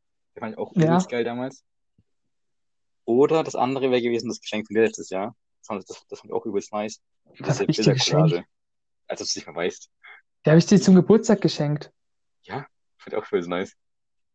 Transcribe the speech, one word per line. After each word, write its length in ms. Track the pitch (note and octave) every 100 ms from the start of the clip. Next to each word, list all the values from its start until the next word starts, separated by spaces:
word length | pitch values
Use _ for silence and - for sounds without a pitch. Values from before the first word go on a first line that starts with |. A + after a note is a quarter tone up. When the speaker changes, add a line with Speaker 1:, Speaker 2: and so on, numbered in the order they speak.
| _ _ _ -
Speaker 1:
Den 60 |
fand 120 | A2+
ich 40 | A2
auch 160 | C3 F#3+
Speaker 2:
Ja. 120 | D#3
Speaker 1:
übelst 220 | F3 F3+
geil 140 | A#2+
damals. 400 | A#2 A#2+ C3 - _ _ _ _ _ _ _ _ _ _ _ _ _ _ -
Oder 380 | A#2+ D3+ D#3+
das 120 | C#3 -
andere 360 | B2 C3 C3
wäre 100 | B2
gewesen, 260 | A#2+ A#2 A2+
das 120 | -
Geschenk 260 | - G#2+ A2
von 60 | G#2+
dir 80 |
letztes 260 | A2 - -
Jahr. 260 | F#2+ A2 - _ _
Das 80 | -
fand, 220 | G2+ -
das, 160 | - _
das 100 | G#2
fand 120 | G#2+
ich 40 | -
auch 100 | A2+
übelst 280 | G2 -
nice. 280 | G#2+ G#2+ - _ _ _
Speaker 2:
Was 120 | -
Speaker 1:
Diese 260 | - C3+
Speaker 2:
hab 60 | G4+
ich 60 | F3+
dir 60 |
Speaker 1:
Bildercollage. 460 | G3+ C3 - D3+ D#3
Speaker 2:
geschenkt? 200 | - - _ _ _ _ _ -
Speaker 1:
Als 140 | -
ob 40 | F#2
du's 100 | -
nicht 120 | -
mehr 80 | D#2
weißt. 340 | F2 - - _ - - _ _ D3+
Speaker 2:
Der 80 |
hab 40 | D#3+
ich 80 | E3
dir 160 | G3
zum 140 | G3 F#3
Geburtstag 440 | E3+ G#3+ A3+ G3+
geschenkt. 500 | D#3+ - D3 D3+ - _ _ _ _ _
Speaker 1:
Ja, 220 | - G#2+ - _ _ _
fand 160 | -
ich 20 | G#2+
auch 120 | -
übelst 200 | G2 F2
nice. 280 | F2 G2 _ _ _ _ _ _